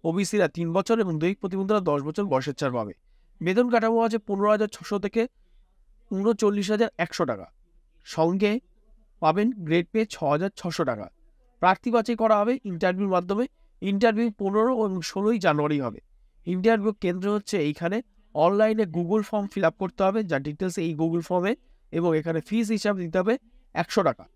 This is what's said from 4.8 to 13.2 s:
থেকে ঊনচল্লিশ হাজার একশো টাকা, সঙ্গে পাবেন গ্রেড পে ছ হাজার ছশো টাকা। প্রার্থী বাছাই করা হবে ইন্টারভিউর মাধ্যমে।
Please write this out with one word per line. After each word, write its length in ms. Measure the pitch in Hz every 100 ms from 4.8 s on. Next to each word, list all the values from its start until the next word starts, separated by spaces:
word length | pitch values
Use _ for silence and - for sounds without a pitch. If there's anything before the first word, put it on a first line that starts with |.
| - 202
থেকে 240 | 196 226 233 _ _ _ _ _ _ _ _
ঊনচল্লিশ 560 | 190 208 220 208 202 190
হাজার 200 | 214 233 -
একশো 200 | 170 - 135
টাকা, 160 | 104 87 _ _ _ _ _
সঙ্গে 480 | - - 165 190 208 226 _ _ _ _ _ _
পাবেন 260 | 160 185 220 214 160
গ্রেড 200 | 170 170
পে 80 | 220 208
ছ 20 | - 139
হাজার 180 | 147 196 -
ছশো 280 | 175 160 143
টাকা। 160 | 110 90 _ _ _ _ _
প্রার্থী 280 | 180 190 247
বাছাই 260 | 233 220 226
করা 140 | 220 208
হবে 120 | 208 269
ইন্টারভিউর 480 | 202 170 185 185 202
মাধ্যমে। 280 | 185